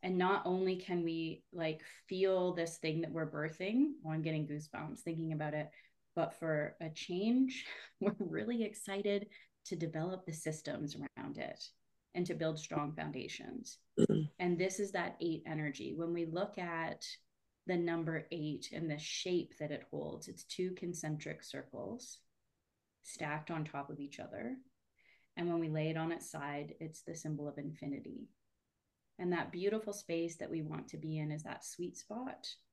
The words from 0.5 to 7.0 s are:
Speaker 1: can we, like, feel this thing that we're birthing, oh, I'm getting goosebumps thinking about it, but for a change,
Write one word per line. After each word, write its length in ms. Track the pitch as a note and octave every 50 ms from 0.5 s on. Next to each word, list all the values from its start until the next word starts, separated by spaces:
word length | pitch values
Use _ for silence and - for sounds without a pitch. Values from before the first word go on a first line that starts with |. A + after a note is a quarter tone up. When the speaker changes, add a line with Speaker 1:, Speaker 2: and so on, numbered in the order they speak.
| F#3 F#3 F#3+ F#3+ F#3
Speaker 1:
can 260 | F#3 F3+ F#3 F3 F3 E3
we, 400 | E3 E3 E3 E3 D#3+ - - - _
like, 300 | F3+ E3+ D#3+ D#3+ D#3 D#3+ - - - - -
feel 460 | - F#3+ F#3 F#3+ F#3+ F#3 F3+ F3+ F3+ E3
this 240 | E3+ E3 E3 D#3+
thing 240 | - - D#3+ D#3 E3
that 100 | E3 D#3
we're 180 | E3 D#3+ D#3 D3+
birthing, 580 | D3+ D3 D3+ D#3+ D#3+ - F3+ G3+ A3+ C4 D4 D4+ - - -
oh, 60 | D#3
I'm 100 | D#3+ D#3+
getting 260 | D#3 D#3+ D#3+ D#3 D3
goosebumps 540 | D3 D3 D3 D3+ - - - D3+ D#3 - -
thinking 320 | - F3 D#3+ D#3+ E3 D#3+ D#3+
about 200 | D3+ D3+ D3+ D3+
it, 160 | D3+ D3 - - - - - _ _ _ _ _
but 240 | E3 D#3+ - - -
for 380 | E3 D#3+ D#3 D3 D3+ - - -
a 100 | E3+ D#3
change, 760 | D#3 -